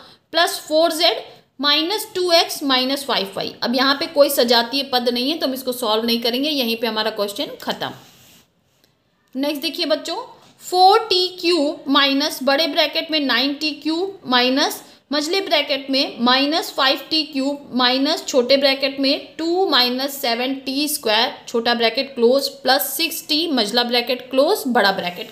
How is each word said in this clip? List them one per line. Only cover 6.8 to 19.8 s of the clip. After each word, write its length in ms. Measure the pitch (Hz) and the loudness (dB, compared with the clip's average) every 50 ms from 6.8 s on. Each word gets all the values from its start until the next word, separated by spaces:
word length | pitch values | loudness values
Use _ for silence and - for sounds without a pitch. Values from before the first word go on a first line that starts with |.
| 240 | -2
हमारा 240 | 226 220 220 214 220 | -2 -2 -2 -2 -2
क्वेश्चन 440 | 214 208 202 202 - - 302 440 508 - | -2 -2 -4 -4 -4 -6 -8 -8 -10 -10
खत्म। 280 | - 247 196 - 151 127 123 - - - - - - - - - _ _ _ _ _ _ _ _ _ _ _ _ _ _ _ _ _ _ - | -8 -8 -6 -6 -8 -8 -8 -12 -18 -20 -20 -20 -20 -20 -20 -20 _ _ _ _ _ _ _ _ _ _ _ _ _ _ _ _ _ _ -8
नेक्स्ट 280 | 254 277 294 311 269 | -4 -4 -4 -4 -4
देखिए 240 | 330 330 - 339 339 | -4 -6 -4 -4 -2
बच्चों, 300 | 294 311 285 - 320 349 - - - - - - - _ _ | -2 -2 -2 -2 -6 -8 -8 -10 -12 -16 -20 -20 -20 _ _
फ़ोर 360 | - - 359 359 370 381 415 453 | -8 -2 4 6 8 8 8 6
टी 280 | 440 - 370 359 370 359 370 - | 4 2 0 0 0 -2 -4 -2
क्यूब 440 | 330 339 359 320 277 294 330 - - 269 | 0 2 2 2 2 0 -2 -4 -2 0
माइनस 520 | 277 294 277 277 269 277 294 392 - - 262 | 2 4 4 4 2 0 0 -2 -4 -2 0
बड़े 220 | 277 277 294 330 302 | 2 2 2 0 0
ब्रैकेट 420 | 285 339 302 294 311 320 320 320 | 0 0 0 0 0 -4 -4 -2
में 100 | 311 302 | -2 -2
नाइन 320 | 285 262 233 233 262 277 285 | 0 0 0 0 0 0 -2
टी 160 | 277 311 302 | -4 -4 -6
क्यूब 480 | 285 294 - 302 320 330 381 392 - - - | -6 -4 -4 -4 -2 -2 -4 -6 -8 -10 -4
माइनस 560 | - 254 247 247 254 262 285 320 415 - - - - - _ _ - | 0 2 2 2 2 2 2 0 0 -2 -6 -12 -20 -20 _ _ -6
मझले 280 | 269 302 294 320 381 - | -4 -2 -2 -2 -2 -2
ब्रैकेट 460 | - - 330 294 285 294 277 269 269 - | 0 0 0 0 0 0 -4 -4 -4 -2
में 260 | 269 262 302 277 - 233 | -2 -2 -2 -2 -2 0
माइनस 500 | 233 247 254 269 277 285 311 370 415 - | 2 2 4 4 2 2 0 -2 -4 -4
फ़ाइव 280 | - 311 277 269 302 330 - - | -2 0 2 2 2 0 -2 -4
टी 120 | 320 311 294 | -2 -2 -2
क्यूब 460 | 302 302 269 262 285 285 285 - - - | -2 -4 -4 -2 -2 -4 -6 -8 -6 -2
माइनस 500 | 247 247 247 254 269 269 302 330 - - | 0 2 2 2 2 0 0 -2 -2 -4
छोटे 300 | - - 262 233 240 277 | -2 0 0 2 4 2
ब्रैकेट 420 | 262 285 269 269 269 285 269 269 277 | 4 4 2 2 0 -2 -4 -2 0
में 340 | 269 269 294 - - - - - | 0 0 0 -2 -4 -10 -10 -6
टू 300 | 320 330 339 370 381 349 | -4 -2 0 0 2 2
माइनस 460 | 285 247 | 4 2